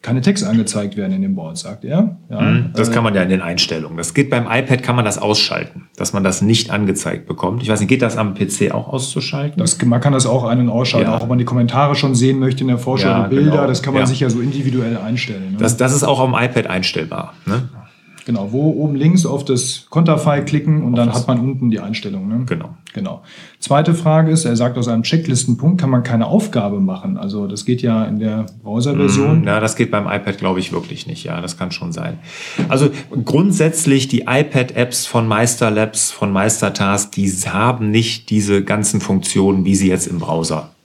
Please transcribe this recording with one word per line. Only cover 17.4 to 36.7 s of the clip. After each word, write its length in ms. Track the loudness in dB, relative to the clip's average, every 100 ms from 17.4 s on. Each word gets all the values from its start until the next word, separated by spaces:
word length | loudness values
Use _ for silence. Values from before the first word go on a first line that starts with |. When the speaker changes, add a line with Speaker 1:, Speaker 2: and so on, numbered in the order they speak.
| -4
Speaker 2:
ne? 220 | -4 -4 -12 -20 _ _ -16
Speaker 1:
Genau, 280 | -4 -4 -2
wo 180 | 0 0
oben 200 | 0 -2
links 320 | 2 4 4 2
auf 180 | -2
das 420 | 0 0 -2 -8 -4
Konterfei 520 | 2 4 4 2 2
klicken 420 | 0 0 2 2
und 80 | 2
Speaker 2:
Auf 40 | 2
Speaker 1:
dann 120 | 2
Speaker 2:
das 80 | 2
Speaker 1:
hat 100 | 0
man 140 | 0
unten 320 | 0 0 0
die 80 | 0
Einstellung, 480 | -4 -6 -6 -6 -4
ne? 160 | -4 -2
Speaker 2:
Genau. 300 | -6 -8 -16 -14
Speaker 1:
Genau. 280 | -8 -8 -10 -16 -20 -20 _
Zweite 360 | 0 2 4
Frage 360 | 2 4 4 4
ist, 140 | 2
er 100 | 2
sagt, 240 | 0 0 0
aus 80 | 0
einem 160 | 0
Checklistenpunkt 760 | 2 0 2 0 0 0 2 2
kann 100 | 2
man 140 | 0
keine 220 | 2 0 2
Aufgabe 520 | 0 2 -2 -2 0
machen. 380 | 0 -2 -6 -6
Also 320 | -6 -6 -6
das 160 | -6
geht 180 | -2 0
ja 220 | 2 0
in 160 | 0 -2
der 260 | -2 -4 -6 -10
Browser-Version. 800 | -6 -2 0 2 2 4 4 4
Speaker 2:
Mhm, 60 | 4
ja, 100 | 2
das 160 | 0
geht 160 | 0 0
beim 140 | 0 -2
iPad, 320 | -4 -4 -4
glaub 180 | -2 -2
ich, 140 | -2
wirklich 380 | -6 -8 -12 -12
nicht. 160 | -10
Ja, 160 | -8 -8
das 180 | -8 -8
kann 140 | -8
schon 180 | -8 -8
sein. 280 | -8 -8 -10 -14 -16 -10 -6 0
Also 220 | 2 2 0 -6 -4
grundsätzlich 840 | 0 2 2 4 2 2 2 2 2
die 140 | -2 0
iPad-Apps 760 | 0 2 0 -2 -2 -2 -2
von 220 | -2 -2 0
Meister 460 | 2 2 2 0
Labs, 400 | 2 0 -2 -6
von 180 | -2 -2
Meistertask, 800 | 2 0 0 -4